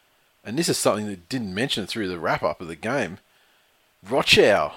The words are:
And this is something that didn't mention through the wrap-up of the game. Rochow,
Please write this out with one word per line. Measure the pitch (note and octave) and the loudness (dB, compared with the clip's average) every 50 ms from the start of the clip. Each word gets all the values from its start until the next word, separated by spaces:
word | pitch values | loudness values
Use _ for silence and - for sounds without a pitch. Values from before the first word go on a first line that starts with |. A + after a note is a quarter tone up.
| _ _ _ _ _ _ _ _ - | _ _ _ _ _ _ _ _ -12
And | G#2 A2 | -6 -4
this | D3+ E3+ - | -2 0 0
is | C3 | 0
something | - - B2+ G#2 G#2 G#2+ | 0 2 0 0 0 -2
that | G#2 G2+ F2 E2+ - | -6 -8 -10 -8 -6
didn't | C3 C3 A2+ F#2+ F2+ | -6 -6 -4 -4 -4
mention | G2+ B2+ C#3+ - A#2+ F#2+ | -2 -2 -2 -2 -4 -4
through | - - A#2 G#2 | -6 -6 -6 -4
the | F#2 F2+ E2+ | -4 -4 -2
wrap-up | D#2+ G#2 D3 D3 - E2 D2+ - | -2 -2 0 0 0 -2 -2 -4
of | F#2 | -8
the | D#2+ E2 | -12 -10
game. | D2 E2+ A2 C3 C#3+ A2 D#2+ F#2 G#2 _ _ _ _ _ _ _ _ _ _ _ _ _ _ _ _ - | -8 -4 -2 -2 -2 -2 -4 -6 -12 _ _ _ _ _ _ _ _ _ _ _ _ _ _ _ _ -8
Rochow, | F#2+ B2 D3+ E3 - - G#3+ F3 A#2+ G2+ F2 D2+ D2 - | -2 -2 0 2 4 6 6 8 8 6 4 2 0 -6